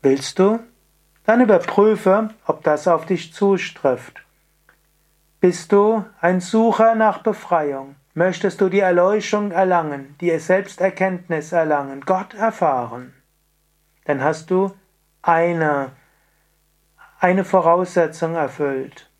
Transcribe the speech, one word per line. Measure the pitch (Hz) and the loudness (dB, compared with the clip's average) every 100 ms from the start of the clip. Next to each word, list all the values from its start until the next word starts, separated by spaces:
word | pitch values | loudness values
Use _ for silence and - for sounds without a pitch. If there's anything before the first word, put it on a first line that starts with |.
Willst | 139 139 - - | 2 0 -4 0
du? | 190 226 - _ _ _ _ _ - | 2 2 -6 _ _ _ _ _ 0
Dann | 233 | 4
überprüfe, | 247 190 - - 214 214 196 196 214 - - | 6 4 2 2 2 4 2 2 0 -8 -6
ob | - | -4
das | - 147 180 | 0 0 0
auf | 160 - | 0 0
dich | 175 - - | -6 -6 -2
zutrifft. | 202 196 - - 139 123 - - _ _ _ _ _ _ _ _ _ _ _ _ | 0 0 -2 -4 -2 -2 -8 -20 _ _ _ _ _ _ _ _ _ _ _ _
Bist | 185 175 - | 0 0 0
du | 202 208 220 - _ | 2 4 0 -4 _
ein | 170 185 | 0 0
Sucher | 180 220 226 - 226 226 | 0 0 2 4 2 4
nach | 220 190 | 0 0
Befreiung? | - 208 - 170 147 135 135 139 _ - | -4 -6 -2 -2 -2 -6 -12 -20 _ -2
Möchtest | 185 175 196 - | -2 0 -4 0
du | 196 | 0
die | 190 | 2
Erleuchtung | 185 175 180 214 208 208 208 | 2 2 2 0 -2 -4 -2
erlangen, | 175 190 180 156 139 139 - | 0 2 2 -2 -8 -12 -6
die | 175 165 | -2 -2
Selbsterkenntnis | 160 185 196 - 196 190 190 180 - 160 151 | 0 -2 -2 -4 -4 -2 -4 -4 -6 -8 -2
erlangen, | 170 160 147 139 139 | -2 0 -2 -4 -12
Gott | 135 185 202 | -4 -4 -4
erfahren? | 214 220 220 165 131 120 120 123 _ _ _ _ _ _ _ _ _ - | -4 -4 0 -2 -2 -6 -10 -16 _ _ _ _ _ _ _ _ _ -6
Dann | 139 | -2
hast | 139 156 - | -2 -4 -4
du | 185 196 - _ _ _ _ | -2 -2 -6 _ _ _ _
eine, | - 165 170 170 156 143 135 - _ _ _ _ _ _ _ _ _ _ - _ | 0 2 0 0 0 -2 -4 -12 _ _ _ _ _ _ _ _ _ _ -20 _
eine | 180 190 190 | 0 0 0
Voraussetzung | 190 165 175 180 180 160 160 165 | 2 2 2 0 -2 -2 -2 -6
erfüllt. | 165 139 131 143 135 135 - - | -4 -6 -4 -6 -4 -10 -16 -20